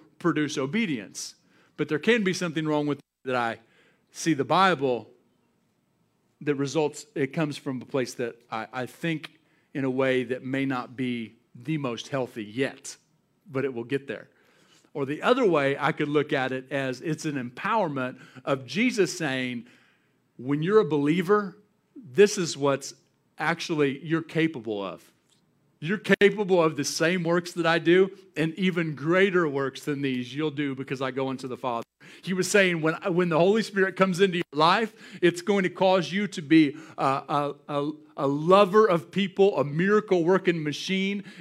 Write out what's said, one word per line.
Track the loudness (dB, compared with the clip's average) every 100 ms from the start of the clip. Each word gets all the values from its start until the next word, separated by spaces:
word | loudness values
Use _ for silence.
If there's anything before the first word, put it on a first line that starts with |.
| -20 _
produce | 0 0 0 -2
obedience. | -2 -2 -2 -4 -8 -12 -14 -16 _ _ _ -8
But | -4
there | -2
can | 2 2
be | 2
something | -2 -4 -2 0
wrong | 0 0
with | -4 -8 _ -4
that | -2
I | -2 -4 _ _ _ _ _
see | -6 -2
the | 0 2
Bible | 4 4 2 0 -2 -4 _ _ _ _ _ _ _ _ _ _ _ _ -10
that | -4 -2
results, | -2 0 -2 -4 -10 -4
it | -4
comes | -2 -4 -4
from | -8 -8
a | -4
place | -4 -4
that | -4 -8 -8 -10
I, | -10 -8
I | -8 -10
think | -6 -6 -6 -8 _ _ _ _
in | -6
a | -2
way | 0 2 2
that | 0 -4 -4
may | -4 -2
not | -4 -6 -6
be | -6 -6 -8 -16 _
the | -14 -6 -4
most | -4 -8 -6
healthy | -6 -6 -8 -8
yet, | -4 -4 -6 -18 -20 _ _ _ _ -10
but | -4 -4
it |
will | -4
get | -4 -6 -6
there. | -12 -14 _ _ _ _ _ _
Or | -8 -6
the | -2
other | 2 2 4
way | 4 2 0
I | -2
could | -2 0
look | 0 2
at | 0 -2
it | -4 -6
as | -4 -4 -6
it's | -6 -6 -4
an | -6
empowerment | -8 -8 -2 0 0 -2 -6 -8 -20 -12 -4
of | -4 -4
Jesus | -2 0 2 0 0
saying, | -4 -4 -4 -6 -12 -20 _ _ _ _ _ -12
"When | -4 -2
you're | 4 4
a | 4
believer, | 2 2 0 2 0 0 -10 _ _ _ -20
this | -4 4 4 4
is | -4 0
what's | 0 0 -4 -16 _ _ _ -6
actually | -2 -2 -2 0 0 0
you're | -4 -4
capable | -2 -2 -2 -2 -6 -6
of. | -6 -10 _ _ _ _ _ _ _ -10
You're | -6 -2
capable | 2 6 6 4 2 4
of | 4 2
the | -4
same | 0 0 0
works | 0 0 -2
that | -2 2
I | 2
do, | 6 6 4 -2 -10 -4
and | -2 0
even | 0 0 -2 -4
greater | 0 2 4 2 0
works | 0 -4 -6
than | -6 -4
these | -2 -4 -6
you'll | -6 -6
do | -4 -6
because | -6 -8 -6
I | -4
go | -4 -4
unto | -4 -8
the | -8
Father." | -4 -4 -6 _ -20 -14
He | -6
was | -2 2
saying, | 4 4 2
"When, | 0 -2 -2
when | 0 2
the | 4
Holy | 4 4
Spirit | 0 0 0 2
comes | 2 4
into | 2 0
your | -4
life, | 2 4 4 0 -6 -20 -2
it's | 0 0
going | 0 0
to | 0
cause | 2 2 2 0
you | -4 -6
to | -6
be | 4 6 6 2 -12 -2
a, |
a, | 0 0 -2 -2 -2 -6 -6
a, | -4 -4 -6 -12 -4
a | -2
lover | 0 6 6 6 6 4
of | 4 -2
people, | -4 -2 2 2 2
a | -2
miracle-working | 0 2 2 2 2 4 2 2 -2
machine. | -2 -6 -4 -2 -2 -4 -10 -14